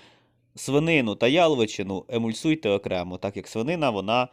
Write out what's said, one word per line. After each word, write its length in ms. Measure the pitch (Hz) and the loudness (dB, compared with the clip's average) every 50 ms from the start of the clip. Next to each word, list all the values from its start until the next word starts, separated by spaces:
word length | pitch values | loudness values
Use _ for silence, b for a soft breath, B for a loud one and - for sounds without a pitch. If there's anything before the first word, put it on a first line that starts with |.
| b b b b b b b _ _ _ - | b b b b b b b _ _ _ -20
свинину 600 | - - - 135 147 160 165 165 147 120 107 101 | -12 -4 0 2 2 4 4 4 2 2 0 0
та 140 | - 117 123 | 2 2 4
яловичину 760 | 143 180 175 160 151 127 113 107 - - 98 95 98 92 - - | 4 6 4 4 4 2 0 0 -2 -4 -6 -6 -6 -8 -6 -4
емульсуйте 640 | 123 117 117 113 110 - - 160 156 156 - 107 | -4 -2 -2 -2 -4 -2 -2 -2 -2 0 0 0
окремо, 480 | 101 101 - 95 95 90 87 90 90 95 | 0 0 0 -2 -4 -4 -4 -6 -8 -6
так 180 | - 101 - | -6 -6 -6
як 120 | 101 87 - | -8 -10 -8
свинина, 420 | - 110 117 143 180 170 151 131 | -6 -4 -4 -2 -2 0 0 0
вона 380 | 107 98 95 101 117 123 123 b | 0 -2 -2 0 0 0 0 b